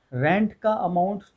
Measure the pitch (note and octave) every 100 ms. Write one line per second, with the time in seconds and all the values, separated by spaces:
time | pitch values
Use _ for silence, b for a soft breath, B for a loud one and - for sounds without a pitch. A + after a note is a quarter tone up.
0 | _ B2+ D3 G3 G#3 - G#3+ G#3+ F3+ F3
1 | F#3 G3+ -